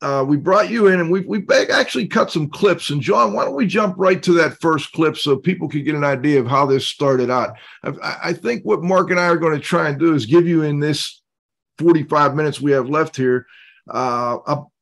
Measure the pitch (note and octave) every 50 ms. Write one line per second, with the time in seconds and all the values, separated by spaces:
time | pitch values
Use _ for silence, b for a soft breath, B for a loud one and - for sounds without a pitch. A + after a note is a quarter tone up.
0 | - C#3+ C#3 C#3 C3+ C#3 D3 C#3+ C3 F3 F#3 G#3 G#3+ C#4 A3+ A#3 G#3 G3 F#3 F3+
1 | E3+ D#3+ F3+ G3 F#3 - G#3 G#3+ F#3+ - - C4 - - - C#4 B3+ - - B3+
2 | G#3+ - - A3+ - - - E3+ D3+ C#3+ - - F#3+ G3+ E3+ - - - D3 C#3+
3 | A#2 D#3+ - - - G#2+ G3+ A#3+ C#4 C4 C4+ C#4+ B3 F#3 - A3 G#3+ G3 F3+ -
4 | F#3+ F#3 F#3+ F3+ - F#3 F3 E3+ D#3+ C#3+ - - - E3 D#3+ D3 D3 - - E3
5 | D#3+ D3+ - - - D3 C3+ C3+ - F3+ F#3 F3+ D#3+ D3 D3 D3+ C#3 D#3 D3+ D3
6 | C#3+ C#3+ C#3 B2+ B2 D3+ D3 C#3 A#2+ A#2+ C#3 C3+ C#3+ C#3 C3+ C3 - - - -
7 | D3+ C#3 C3+ B2+ B2 A#2+ B2+ B2 A2+ G#2+ A2+ B B B B B - - D3 -
8 | - D#3 E3 - - E3+ E3+ - - A#3 A#3+ G3+ D#3 G3+ G#3 D3 E3 F3+ F#3+ F#3
9 | F#3 - F#3 F3 F3 F3 E3+ D#3+ E3 D#3+ D#3 C#3 - - F3+ E3+ E3 D3+ D3 C3+
10 | E3 E3 D#3 C#3 A2 G#2+ D3+ F3 F3 F3 E3+ D#3+ D#3 D3+ D3 D3 D3 D3+ D3 -
11 | - - - _ _ _ _ _ _ _ _ _ _ _ _ - D#3 F3 E3+ D#3
12 | C#3 - D3+ D3+ D3 C#3 C3 D3+ D3+ D3 C3+ B2 C#3 D3 C#3 C3+ B2 B2+ D3 D#3
13 | D#3 B2 - - C3 B2+ B2 B2+ B2 b b b b b b b b - - A#2+
14 | B2+ B2 A#2+ A#2+ B2 A#2+ A#2+ - - - D3 D3 C#3+ - _ _